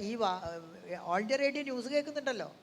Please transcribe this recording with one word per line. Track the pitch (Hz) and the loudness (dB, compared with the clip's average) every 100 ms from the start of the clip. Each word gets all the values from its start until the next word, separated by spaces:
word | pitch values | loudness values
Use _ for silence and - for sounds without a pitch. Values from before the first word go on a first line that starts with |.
| 208 | -2
ഈ | 233 | 2
വാ-, | 202 185 170 170 165 180 175 175 175 | 2 2 -4 -8 -10 -14 -8 -6 0
all | 185 | 2
ഇന്ത്യ | 214 269 | 4 4
റേഡിയോ | 277 294 277 | 4 2 -2
ന്യൂസ് | 254 240 | -2 2
കേൾക്കുന്നുണ്ടല്ലോ, | 294 294 294 269 226 147 - | 2 2 -2 -2 -2 -4 -10